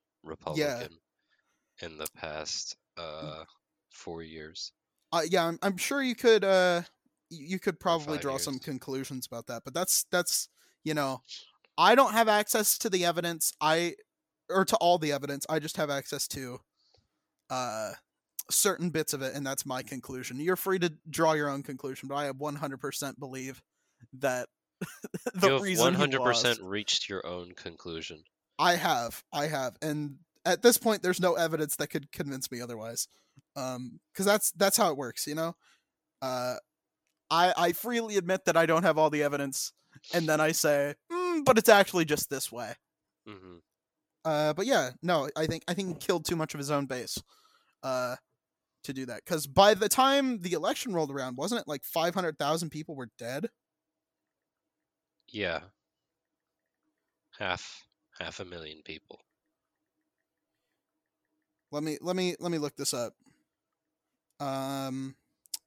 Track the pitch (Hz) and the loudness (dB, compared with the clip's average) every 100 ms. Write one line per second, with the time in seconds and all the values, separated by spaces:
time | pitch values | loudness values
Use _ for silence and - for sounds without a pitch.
0 | _ _ 78 80 165 151 147 120 117 80 | _ _ -16 -12 -8 -4 -2 -4 -10 -16
1 | _ _ _ _ _ _ _ - 85 78 | _ _ _ _ _ _ _ -16 -14 -10
2 | 78 - 82 76 76 - - - _ - | -10 -10 -10 -10 -8 -10 -10 -14 _ -14
3 | 82 78 78 78 80 _ _ _ _ - | -12 -12 -12 -14 -18 _ _ _ _ -18
4 | - 82 80 80 78 - - - _ _ | -14 -12 -12 -14 -16 -14 -16 -16 _ _
5 | _ 170 160 180 165 170 196 180 - 277 | _ -2 2 2 0 -2 -4 -2 -2 0
6 | 262 226 240 220 196 185 180 175 170 _ | -2 2 6 6 6 6 6 2 -2 _
7 | _ _ _ 160 143 185 - 170 185 170 | _ _ _ -20 -8 -4 -2 -2 0 0
8 | 147 151 139 131 151 131 - 127 - 135 | 0 -4 -4 -4 -4 -6 -8 -10 -6 -8
9 | 131 131 - 120 - 117 - 143 180 - | -6 -10 -10 -12 -10 -10 -6 -4 0 0
10 | - 180 175 - - _ _ _ 156 151 | 2 0 0 -2 -4 _ _ _ -4 0
11 | 139 131 - - - _ _ - 175 240 | -2 -4 -10 -18 -18 _ _ 4 8 8
12 | 247 214 220 208 214 233 208 - 220 190 | 8 6 6 4 4 2 2 0 0 2
13 | 170 170 170 165 - - 151 165 175 - | 2 0 -2 -2 -4 0 2 4 2 -4
14 | _ _ _ _ - 185 190 226 170 175 | _ _ _ _ 0 2 4 4 6 4
15 | 156 143 139 139 - 156 151 - 151 139 | 2 -2 -4 -6 -2 -2 -2 -4 -2 -2
16 | - 143 - 143 131 123 _ _ _ _ | -6 -6 -6 -8 -10 -12 _ _ _ _
17 | _ _ _ _ _ 135 123 110 107 - | _ _ _ _ _ -4 -4 -4 -6 -10
18 | _ _ _ - - - 202 180 175 156 | _ _ _ -14 -2 2 4 2 -2 -2
19 | 151 139 131 139 135 139 139 127 127 135 | -2 -4 -6 -6 -6 -6 -6 -8 -8 -12
20 | - 131 123 127 160 185 196 190 175 156 | -10 -10 -8 -4 0 0 0 0 0 -2
21 | - 151 160 156 147 139 139 131 135 131 | -10 2 4 4 0 -4 -8 -10 -10 -10
22 | 135 139 143 131 147 143 147 135 143 - | -8 -4 -4 -4 -6 -6 -8 -6 -8 -6
23 | 139 - 139 131 131 120 _ _ _ _ | -8 -10 -12 -10 -10 -14 _ _ _ _
24 | - 131 135 127 123 _ _ _ 180 - | -20 -2 -2 0 -4 _ _ _ -12 -12
25 | - - - 185 196 135 196 175 123 135 | -12 -8 -6 2 4 4 2 4 4 4
26 | 143 131 123 117 120 113 92 101 104 - | 2 2 2 4 2 2 -2 -4 0 -2
27 | - 95 82 90 87 90 90 80 87 80 | -2 -6 -8 -8 -10 -14 -14 -12 -10 -10
28 | 80 80 _ _ _ - 175 175 170 135 | -10 -14 _ _ _ -2 2 2 0 -2
29 | 117 - - 151 151 151 127 - 156 151 | -4 -10 -8 -4 -4 -2 -6 -6 -4 -4
30 | 147 139 _ _ 175 180 240 240 226 208 | -6 -10 _ _ -2 6 6 6 2 0
31 | 180 180 180 170 165 156 151 - 147 156 | 0 2 2 2 0 0 -2 -4 -4 -6
32 | 139 - 143 131 - 120 120 113 113 117 | -8 -10 -8 -8 -8 -10 -10 -10 -8 -8
33 | - _ _ _ _ - 131 127 127 - | -8 _ _ _ _ -8 -6 -6 -10 -14
34 | _ - 190 208 - 160 196 214 196 139 | _ -2 2 4 2 2 2 4 2 0
35 | 127 - - 151 165 - _ _ _ _ | -6 -6 -6 -4 -4 -8 _ _ _ _
36 | _ _ 131 127 127 123 - _ _ _ | _ _ -6 -4 -4 -6 -10 _ _ _
37 | _ _ _ 160 180 - 175 170 226 233 | _ _ _ 4 6 6 2 0 -2 -2
38 | 226 202 175 190 - 165 165 165 180 151 | 0 -2 0 0 2 4 6 6 4 4
39 | 156 151 147 143 143 135 - - _ - | 4 4 0 0 -4 -4 -8 -10 _ -20
40 | - 175 160 156 156 165 156 143 143 143 | -4 -2 2 4 4 4 2 4 2 -4
41 | _ 349 359 339 269 226 226 202 190 180 | _ -4 0 2 6 6 8 8 8 2
42 | 160 147 - 135 - 117 113 120 _ _ | 2 0 -2 -6 -8 -8 -10 -10 _ _
43 | _ _ - 101 92 87 _ _ _ _ | _ _ -18 -18 -18 -20 _ _ _ _
44 | _ _ 160 151 151 151 220 233 127 127 | _ _ -2 0 0 0 2 2 2 -4
45 | 170 165 139 - 160 160 - 180 190 160 | 0 0 0 -2 -2 -4 -4 -4 -4 -6
46 | - 175 160 170 160 147 139 147 135 127 | -2 -2 0 -2 -2 -4 -2 -2 -2 -6
47 | - - - _ _ _ _ _ 135 127 | -8 -10 -12 _ _ _ _ _ -4 -2
48 | 123 127 _ _ _ _ _ _ - 131 | -4 -6 _ _ _ _ _ _ -12 -8
49 | 127 113 - 165 143 139 202 202 208 - | -8 -10 -4 -4 2 8 8 8 4 4
50 | 262 277 269 226 175 170 220 285 254 175 | 4 4 2 -2 -4 -2 -2 -2 -2 -2
51 | 147 139 131 123 170 233 165 143 - 165 | -2 -4 -6 -6 -4 -4 -6 -10 -4 0
52 | 165 190 175 151 147 160 165 151 156 139 | 0 0 -2 -2 0 0 -2 -8 -12 -10
53 | 123 - 117 139 - - _ _ _ _ | -12 -12 -8 -6 -6 -10 _ _ _ _
54 | _ _ _ _ _ _ _ _ _ _ | _ _ _ _ _ _ _ _ _ _
55 | _ _ _ 110 92 82 90 _ _ _ | _ _ _ -6 -4 -4 -8 _ _ _
56 | _ _ _ _ _ _ _ _ _ _ | _ _ _ _ _ _ _ _ _ _
57 | _ _ _ - 98 87 - - - _ | _ _ _ -8 -2 -2 -4 -16 -20 _
58 | _ - 82 80 90 87 78 78 76 78 | _ -12 -12 -10 -12 -12 -14 -16 -16 -18
59 | _ - _ _ _ _ _ _ _ _ | _ -20 _ _ _ _ _ _ _ _
60 | _ _ _ _ _ _ _ _ _ _ | _ _ _ _ _ _ _ _ _ _
61 | _ _ _ _ _ _ _ 147 156 147 | _ _ _ _ _ _ _ -6 -4 -4
62 | 170 185 180 - 175 165 143 - 139 139 | -4 0 0 -2 -4 -2 -4 -4 -4 -4
63 | 117 - _ _ _ _ _ _ _ _ | -6 -8 _ _ _ _ _ _ _ _
64 | _ _ _ _ 139 135 135 139 135 131 | _ _ _ _ -6 -4 -4 -4 -6 -6
65 | 135 135 _ _ _ - | -8 -12 _ _ _ -12